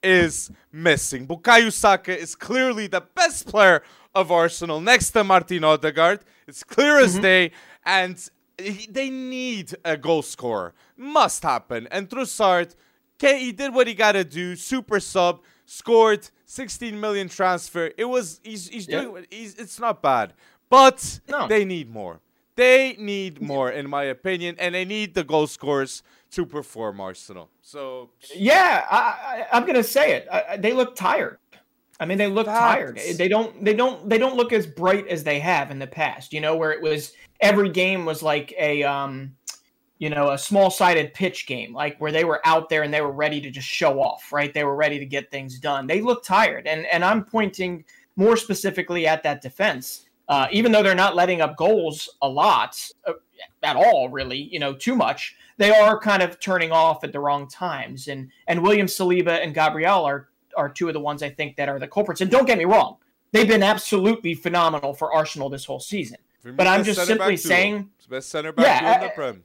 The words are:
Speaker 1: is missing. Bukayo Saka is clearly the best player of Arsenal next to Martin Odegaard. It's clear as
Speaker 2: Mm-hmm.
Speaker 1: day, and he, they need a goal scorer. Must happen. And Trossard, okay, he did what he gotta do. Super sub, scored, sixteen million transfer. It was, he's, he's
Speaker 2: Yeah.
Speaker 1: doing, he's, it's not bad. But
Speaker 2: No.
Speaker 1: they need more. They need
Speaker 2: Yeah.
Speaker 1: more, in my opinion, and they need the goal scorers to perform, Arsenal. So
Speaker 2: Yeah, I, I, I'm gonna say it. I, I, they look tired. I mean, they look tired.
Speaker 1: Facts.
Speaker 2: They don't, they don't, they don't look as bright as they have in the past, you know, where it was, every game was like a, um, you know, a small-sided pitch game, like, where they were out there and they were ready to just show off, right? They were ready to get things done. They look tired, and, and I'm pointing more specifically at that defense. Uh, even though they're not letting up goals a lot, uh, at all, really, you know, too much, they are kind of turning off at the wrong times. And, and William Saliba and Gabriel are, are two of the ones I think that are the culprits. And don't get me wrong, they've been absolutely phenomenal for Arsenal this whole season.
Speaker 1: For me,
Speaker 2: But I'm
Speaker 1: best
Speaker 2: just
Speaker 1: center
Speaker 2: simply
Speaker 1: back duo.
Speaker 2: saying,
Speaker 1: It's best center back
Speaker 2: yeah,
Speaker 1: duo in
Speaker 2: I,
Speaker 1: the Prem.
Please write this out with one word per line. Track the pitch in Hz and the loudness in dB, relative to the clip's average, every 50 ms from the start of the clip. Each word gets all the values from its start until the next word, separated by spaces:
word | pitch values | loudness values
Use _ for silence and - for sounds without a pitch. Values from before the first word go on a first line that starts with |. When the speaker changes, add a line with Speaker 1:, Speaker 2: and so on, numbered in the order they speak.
Speaker 1:
is | - 190 185 180 175 160 147 - - - - _ _ _ | 4 4 4 4 4 2 -2 -6 -12 -12 -16 _ _ _
missing. | - 156 165 175 151 - - - 139 127 127 | -18 -2 2 2 2 2 0 -6 -8 -8 -8
Bukayo | 135 170 165 _ 240 240 233 233 220 - | -10 -12 -4 _ 6 8 8 8 4 0
Saka | - - 208 196 - - - 185 | 2 4 4 4 4 0 -6 -8
is | 160 165 156 - | -8 -8 -12 -14
clearly | _ - - 226 262 262 262 240 214 214 | _ -8 -4 0 0 0 0 0 -4 -6
the | 185 190 185 | -4 -4 -6
best | - _ _ 359 349 330 277 - - | -6 _ _ 0 0 0 0 -4 -12
player | - - 214 202 185 175 147 - - _ _ _ _ _ | -2 4 6 8 8 6 6 2 -6 _ _ _ _ _
of | 196 185 156 | -2 0 2
Arsenal | 175 170 165 170 165 - 170 170 156 156 | 2 2 2 0 -2 -4 -6 -6 -6 -4
next | 170 214 247 233 - - | 2 4 4 4 4 0
to | - 226 208 | 0 0 4
Martin | 190 190 180 170 - 185 175 156 | 6 4 4 4 2 -6 0 4
Odegaard. | 156 156 156 156 156 147 151 165 175 202 208 _ _ _ _ _ | 4 2 4 2 -2 0 2 2 2 2 0 _ _ _ _ _
It's | - 139 - - | -20 -20 -20 -20
clear | _ - 226 277 294 302 285 | _ 0 2 4 6 8 6
as | 262 202 175 | 6 6 4
Speaker 2:
Mm-hmm. | 190 | 2
Speaker 1:
day, | 196 190 185 185 180 160 - - - - - _ _ | 4 4 6 4 4 2 -2 -12 -20 -20 -20 _ _
and | 170 190 190 185 180 180 175 - - _ _ _ _ _ | 0 0 0 0 -2 -6 -12 -16 -20 _ _ _ _ _
he, | - 185 202 208 196 220 214 | -12 -10 -10 -10 -10 -14 -10
they | 196 262 269 269 | -8 -6 -6 -6
need | 262 262 262 254 254 254 254 254 233 202 170 - 202 - _ | -8 -10 -10 -10 -10 -8 -8 -8 -8 -8 -10 -12 -16 -10 _
a | 170 156 | -6 -6
goal | 151 - 180 165 156 | -4 0 0 0 0
scorer. | 143 - - - 127 123 113 101 90 87 _ _ _ _ _ | 0 -6 -12 -8 -6 -4 -4 -4 -6 -8 _ _ _ _ _
Must | - 247 277 302 311 240 180 - - | -18 -16 -2 2 2 2 2 0 -4
happen. | - 160 131 117 - _ 120 117 117 - | -4 -4 -4 -4 -4 _ -10 -10 -10 -8
And | - 190 196 190 | -8 -8 -8 -8
Trossard, | - 254 262 - - - 220 190 180 175 175 170 _ _ _ _ _ _ _ _ _ | -8 -8 -8 -8 -4 0 2 2 4 2 0 -4 _ _ _ _ _ _ _ _ _
okay, | _ - 285 277 269 | _ 2 2 2 2
he | 254 247 | -2 -8
did | 233 185 277 277 233 | -6 -6 -8 -2 2
what | 262 247 | 0 0
he | 233 226 | 0 2
gotta | 185 220 214 208 196 185 | 2 2 2 4 2 -2
do. | 147 135 165 180 180 180 | -2 -6 -8 -8 -8 -10
Super | 170 - - 262 262 - - 214 196 | -10 -8 -6 -6 -6 -4 -2 -2 -2
sub, | - - - 196 175 175 175 - _ _ _ _ _ | -2 -2 0 2 2 2 0 -4 _ _ _ _ _
scored, | _ - - - - 233 226 226 220 214 208 - - _ _ _ | _ -20 -16 -2 4 6 6 6 6 4 0 -4 -18 _ _ _
sixteen | _ - - 262 208 - - 247 233 208 208 | _ -14 -14 -12 -12 -12 -10 -10 -10 -8 -6
million | 208 214 208 202 196 175 | -6 -4 -4 -4 -6 -8
transfer. | - - 190 185 180 170 - - - 175 165 165 - | -4 -2 0 0 0 -2 -6 -10 -6 -6 -6 -6 -4
It | - 220 | -6 -6
was, | 247 254 254 226 160 156 _ _ | -2 -2 -4 -4 -6 -14 _ _
he's, | 220 220 202 170 | -16 -16 -14 -16
he's | 175 - 233 190 | -14 -14 -14 -10
Speaker 2:
Yeah. | 165 - - | -6 -6 -6
Speaker 1:
doing, | 269 240 202 180 175 _ | -6 -8 -12 -18 -20 _
he's, | - 214 226 208 185 | -18 -16 -16 -16 -16
it's | 196 226 185 - - | -18 -18 -18 -14 -6
not | 233 233 220 - - | -4 -4 -4 -2 0
bad. | 147 131 120 107 90 _ _ _ _ _ _ _ _ | 0 2 2 0 -4 _ _ _ _ _ _ _ _
But | 247 262 269 262 254 - - - - - _ | 8 10 10 8 6 4 -10 -12 -12 -12 _
Speaker 2:
No. | - 277 294 226 | -6 -4 -4 -2
Speaker 1:
they | 214 214 214 202 | 0 2 0 0
need | 190 185 170 143 113 | 0 -4 -8 -10 -12
more. | 113 110 98 90 82 80 _ _ _ _ _ _ _ | -12 -12 -12 -12 -12 -16 _ _ _ _ _ _ _
They | - 247 254 254 262 269 262 226 202 | 2 4 6 6 6 4 2 -4 -8
need | 214 208 202 196 190 185 151 147 | -8 -6 -6 -6 -6 -8 -10 -10
Speaker 2:
Yeah. | 151 | -8
Speaker 1:
more, | 147 139 139 131 127 | -4 -2 -2 -2 -2
in | 113 147 139 139 | -4 -6 -8 -6
my | 143 143 143 | -4 -4 -4
opinion, | 135 131 - _ 190 185 175 170 175 170 - | -4 -6 -6 _ -6 -6 -4 -6 -8 -8 -6
and | 175 180 175 | -6 -4 -4
they | 185 185 | -4 -6
need | 185 214 214 214 190 156 | -6 -6 -8 -8 -4 -4
the | 190 165 | -6 -4
goal | 135 151 156 151 | 0 0 0 0
scorers | 147 - - - 139 147 139 135 131 - - _ _ _ _ _ _ | 0 -4 -10 -4 -2 -2 -2 -2 -4 -8 -18 _ _ _ _ _ _
to | - - 175 | -8 -8 -8
perform, | 120 139 151 135 - - 113 113 107 101 98 | -6 -8 -12 -12 -12 -12 -10 -10 -8 -8 -8
Arsenal. | 98 95 92 - - - 101 90 80 78 _ _ | -12 -12 -12 -14 -18 -20 -20 -20 -20 _ _ _
So | _ _ - 147 139 131 127 127 123 123 _ _ - - - | _ _ -18 -16 -14 -14 -14 -16 -18 _ _ _ -20 -18 -8
Speaker 2:
Yeah, | 180 196 233 302 381 370 349 262 170 - - | -2 2 4 4 6 4 4 2 0 0 2
I, | - | 0
I, | 233 254 - 208 - - - 254 220 - - | 2 2 0 -2 -4 -8 -10 -10 -10 -6 0
I'm | - 240 240 | 0 0 0
gonna | 359 294 247 226 | 2 0 0 0
say | - - 277 294 302 160 | 2 2 2 2 2 0
it. | 123 - - | -2 -4 -4
I, | 180 185 - 160 | -4 -4 -4 -4
I, | 196 | -6
they | 202 180 214 247 | -4 -2 -2 0
look | 254 254 247 247 | 0 -2 -2 -4
tired. | - 185 185 - 403 - 78 - _ _ _ _ _ _ _ _ _ _ _ _ _ | -4 -2 -2 0 0 -2 -6 -8 _ _ _ _ _ _ _ _ _ _ _ _ _
I | 160 | -6
mean, | 165 190 | -4 -2
they | 196 208 | 0 0
look | 202 196 214 226 | 0 0 -2 -2
tired. | 208 214 233 233 233 220 262 - 135 117 - | 0 0 2 4 4 2 2 -2 -6 -10 -10
Speaker 1:
Facts. | - 170 175 | -8 -8 -4
Speaker 2:
They | 160 175 | -2 0
don't, | 185 202 214 226 220 - - 214 | 0 2 0 -2 -4 -8 -4 0
they | 202 214 | 0 2
don't, | 214 247 262 254 262 - 208 | 2 0 0 -2 -6 -4 -2
they | 226 | 0
don't | 226 247 262 269 | 2 2 0 0
look | 247 240 240 | 0 0 0
as | 240 214 - | 0 -2 -2
bright | 156 139 - 170 185 190 202 196 | -4 -6 -2 2 2 2 2 0
as | - 170 160 147 | -4 -8 -6 -2
they | 156 147 143 | -2 -2 -2
have | 147 175 180 156 139 - | 0 0 0 0 0 -4
in | 143 135 | -8 -12
the | 135 | -12
past, | 131 - 156 156 135 - - 135 - - | -12 -6 -4 -4 -4 -4 -8 -14 -12 -10
you | 151 | -4
know, | 151 156 160 | -2 -2 0
where | 165 165 156 | 0 0 -2
it | 151 156 | -2 -2
was, | 160 156 151 151 147 - - _ - _ _ _ | -2 -2 -2 -2 -6 -12 -18 _ -20 _ _ _
every | - 202 202 202 202 190 | 2 4 4 4 2 0
game | 156 185 185 185 190 185 175 | 0 0 0 0 0 -2 -4
was | 160 156 151 160 | -4 -6 -4 -2
like | 156 147 151 147 - 151 180 | -2 -2 -2 -4 -8 -6 -2
a, | 160 151 147 147 143 | -2 0 0 0 0
um, | 139 139 139 139 139 135 131 135 135 135 _ _ - - _ _ _ _ _ _ _ _ _ | 0 -2 -2 -4 -6 -8 -12 -14 -16 -18 _ _ -18 -18 _ _ _ _ _ _ _ _ _
you | 151 151 | -6 -4
know, | 151 147 143 143 | -2 0 0 0
a | 139 | 0
small-sided | 139 - - 208 196 196 185 180 - 196 180 175 160 147 151 _ | -2 -4 0 2 4 4 4 2 2 2 4 4 2 0 -2 _
pitch | - 190 180 - - - | -4 -4 -4 -4 -8 -10
game, | - 139 123 101 - 117 | -10 -10 -10 -10 -12 -8
like, | 127 151 151 147 _ | -6 -6 -6 -6 _
where | 151 156 | -6 -2
they | 151 160 170 | 0 0 0
were | 170 151 - - | 0 0 0 2
out | 156 165 165 160 | 2 2 2 2
there | - 160 156 | 0 -2 0
and | 151 147 147 | 0 0 -2
they | 151 | -2
were | 151 143 | -2 -2
ready | 139 139 151 151 151 147 | -4 -2 -4 -2 -2 -4
to | 143 139 | -8 -10
just | 127 139 131 | -14 -12 -10
show | - - - 170 151 139 135 | -8 -4 0 0 0 2 2
off, | 135 131 - - - - 143 | 0 -2 -2 -6 -12 -6 -4
right? | 147 147 143 147 | -4 -4 -2 -2
They | 151 147 | -2 -2
were | 143 139 | -2 0
ready | 143 156 147 147 143 | 0 0 -2 -2 -4
to | 143 | -8
get | 135 139 139 131 _ | -6 -8 -8 -8 _
things | - 139 135 131 127 127 | -12 -12 -12 -12 -16 -8
done. | 131 151 143 135 135 | -6 -4 -4 -4 -2
They | 131 160 196 | -2 -2 0
look | 214 247 240 240 - | 0 0 -2 -2 -2
tired, | - 185 202 226 170 147 123 - | 0 2 2 2 2 -2 -4 -4
and, | 147 156 160 165 | -4 -6 -4 -2
and | - 180 170 175 | -2 -2 0 2
I'm | 185 214 226 196 | 2 0 0 -2
pointing | _ - 220 214 190 190 - 185 180 175 165 156 _ _ _ _ _ _ | _ -2 -2 -2 -2 -4 -6 -6 -6 -6 -10 -14 _ _ _ _ _ _
more | - 190 220 233 | 2 4 4 4
specifically | 226 - - 196 - - 196 196 185 180 180 175 175 165 | 2 0 -4 -6 -4 -4 -4 -4 -4 -6 -4 -4 0 2
at | 156 160 156 - | 0 0 0 -2
that | 151 143 139 | -4 -6 -6
defense. | - 127 - - 196 214 151 127 127 - - - _ _ _ _ _ | -10 -16 -6 -2 -2 -2 -2 -4 -10 -14 -16 -16 _ _ _ _ _
Uh, | - 143 139 135 - | 0 0 0 2 2
even | - 202 226 240 | 0 2 2 4
though | 220 214 202 | 4 4 4
they're | 196 185 | 4 4
not | 180 190 202 170 | 4 2 2 4
letting | 175 175 180 180 170 | 2 2 2 2 0
up | 160 147 151 | 0 -2 -2
goals | - 160 190 220 202 170 156 147 156 - - _ _ | 0 2 2 2 2 0 -2 -6 -8 -12 -14 _ _
a | - | -4
lot, | 139 131 143 165 208 170 120 110 - - - - - - _ _ | -2 0 2 2 4 4 2 0 -2 -6 -12 -14 -14 -16 _ _
uh, | 196 165 - _ _ _ _ 92 - _ _ | -8 -8 -8 _ _ _ _ -20 -20 _ _
at | - 147 147 | -4 -2 2
all, | - 185 233 214 139 127 131 | 4 6 6 6 4 2 -2
really, | 127 139 135 131 131 139 143 147 | -4 -8 -6 -6 -6 -8 -10 -8
you | 180 160 | -8 -6
know, | 151 139 139 | -4 -4 -6
too | 135 - 233 262 | -4 -4 -2 0
much, | 240 165 113 143 - - - - _ - _ _ | 2 2 0 0 -4 -8 -14 -14 _ -20 _ _
they | - 202 208 | 2 4 6
are | 214 214 208 214 214 214 | 8 8 8 8 6 2
kind | - 214 202 185 180 | 0 0 2 2 2
of | 175 - _ | 0 -2 _
turning | - 196 185 180 165 160 | -4 -2 0 0 0 2
off | 165 160 160 165 156 - - | 2 4 4 4 2 0 -6
at | 147 139 | -8 -8
the | 143 | -4
wrong | 143 143 143 143 139 | -2 -2 -2 -2 -4
times. | 135 - - 185 180 156 135 123 - 131 135 131 | -10 -10 -8 -6 -6 -6 -6 -10 -12 -14 -14 -12
And, | 147 139 135 131 131 _ _ _ | -12 -12 -12 -12 -16 _ _ _
and | - 170 170 165 | -2 -2 2 2
William | 196 214 208 196 | 2 4 4 2
Saliba | 180 - - 190 180 180 180 165 170 165 165 147 | 0 -2 -2 0 2 2 2 2 0 0 0 -2
and | 165 143 | -4 -2
Gabriel | 160 156 151 - 156 160 175 202 190 160 | 0 0 0 0 0 0 2 2 2 2
are, | 143 139 143 135 _ _ _ _ _ - | 0 -4 -4 -8 _ _ _ _ _ -6
are | 160 147 143 | -4 -4 -4
two | 139 - 180 | -4 -4 -4
of | 170 156 | -4 -4
the | 151 | -4
ones | 147 147 147 143 151 | -6 -6 -6 -6 -8
I | 143 | -10
think | 135 - 151 143 143 | -8 -8 -10 -8 -6
that | - 143 139 | -6 -6 -4
are | 139 139 | -4 -8
the | 139 | -10
culprits. | 143 - 202 208 208 165 - | -6 -4 -4 -4 -4 -4 -4
And | 190 185 | -2 0
don't | 220 262 269 | 2 2 4
get | 240 240 | 2 2
me | 185 165 | 0 2
wrong, | 180 214 208 143 - - _ _ _ _ _ _ _ | 4 4 4 4 2 -4 _ _ _ _ _ _ _
they've | - 214 214 | 2 2 4
been | 196 220 214 196 | 4 4 4 4
absolutely | 196 214 202 - - 220 196 185 208 226 226 - 170 165 | 2 2 0 -2 -2 -2 2 2 2 0 0 -2 -6 -6
phenomenal | - - 175 170 175 170 165 160 147 139 139 139 | -4 -4 -2 0 2 2 2 0 -2 -4 -6 -6
for | - 160 151 - | -4 -4 0 0
Arsenal | 160 151 156 - 156 135 135 | 0 0 0 -4 -8 -8 -8
this | 135 135 - | -8 -10 -10
whole | - 135 131 | -12 -12 -12
season. | - - 208 202 151 113 - - _ _ _ _ | -10 -8 -8 -8 -8 -8 -12 -20 _ _ _ _
Speaker 1:
For | _ 120 | _ -12
me, | 127 | -2
Speaker 2:
But | 156 185 | 0 2
I'm | 185 190 202 | 4 4 2
Speaker 1:
best | 208 | 2
Speaker 2:
just | 208 202 180 | 0 0 -2
Speaker 1:
center | 175 | 0
Speaker 2:
simply | 180 220 220 190 208 196 | 0 0 0 2 0 0
Speaker 1:
back | 160 - | -2 0
duo. | 160 | 0
Speaker 2:
saying, | 180 180 190 208 208 208 196 - _ | 2 2 2 0 -2 -6 -8 -12 _
Speaker 1:
It's | _ _ | _ _
best | _ 123 131 135 - | _ -12 -12 -12 -8
center | - 156 151 160 156 | -10 -8 -8 -6 0
back | 240 233 | 4 4
Speaker 2:
yeah, | 277 - 127 | 4 4 4
Speaker 1:
duo | - - | 2 2
in | 233 | 2
Speaker 2:
I, | 247 247 | 2 2
Speaker 1:
the | 240 - | -4 -6
Prem. | - 147 127 110 92 _ | -6 -8 -8 -8 -10 _